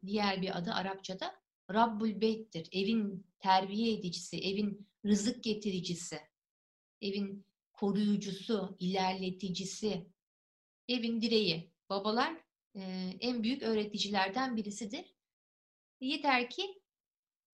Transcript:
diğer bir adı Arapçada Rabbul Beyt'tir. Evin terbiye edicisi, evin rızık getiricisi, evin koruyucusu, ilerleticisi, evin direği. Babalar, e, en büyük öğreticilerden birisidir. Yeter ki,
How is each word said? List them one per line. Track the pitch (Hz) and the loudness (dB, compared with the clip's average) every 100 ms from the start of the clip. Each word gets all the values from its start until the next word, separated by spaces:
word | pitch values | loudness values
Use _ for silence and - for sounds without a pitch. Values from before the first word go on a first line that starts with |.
| 190 | -2
diğer | 208 202 190 | 2 2 2
bir | 185 180 | 0 -2
adı | 175 | -2
Arapçada | 202 190 190 - 190 349 - _ _ - | -2 -2 -4 -8 -8 -8 -10 _ _ -2
Rabbul | 208 233 208 220 190 | 4 4 4 -2 2
Beyt'tir. | 220 220 220 165 165 | 2 2 -4 -10 -4
Evin | 185 196 226 202 185 - _ | 0 2 2 0 -4 -12 _
terbiye | 190 190 196 208 226 | 4 6 4 2 2
edicisi, | 214 185 - - 170 | 0 -2 -6 -6 -4
evin | 185 196 208 196 - _ 202 | -2 0 0 -4 -12 _ 4
rızık | 208 226 247 | 4 4 0
getiricisi, | 220 208 208 185 170 165 - 151 - _ _ _ _ _ _ _ | -2 -2 -2 -2 -2 -6 -6 -10 -12 _ _ _ _ _ _ _
evin | 202 202 196 202 - _ _ | -4 -2 -4 -6 -16 _ _
koruyucusu, | - 202 196 208 202 196 180 - 208 180 - | -2 0 2 2 2 0 -6 -2 -2 -2 -4
ilerleticisi, | 180 190 185 190 185 185 190 175 185 - 214 180 - _ _ _ _ _ _ _ - | 0 2 2 0 -4 -4 -4 -4 -6 -4 -2 -2 -6 _ _ _ _ _ _ _ -4
evin | 247 233 233 | -2 0 0
direği. | 226 220 190 165 - _ - | 4 4 4 0 -6 _ -6
Babalar, | 196 208 226 302 330 - _ _ | -2 0 2 0 -2 -12 _ _
e, | 202 190 185 185 185 | -12 -8 -4 -4 -2
en | 247 247 | -2 0
büyük | 220 269 | 0 0
öğreticilerden | 226 214 208 202 196 202 190 247 262 220 | 0 0 0 -2 0 2 2 0 0 -2
birisidir. | 208 196 202 285 - _ _ _ _ _ _ _ _ _ | -4 -6 -8 -8 -12 _ _ _ _ _ _ _ _ _
Yeter | 262 311 285 254 247 | -4 0 4 4 2
ki, | - 392 - _ _ _ _ _ _ _ | -4 -6 -8 _ _ _ _ _ _ _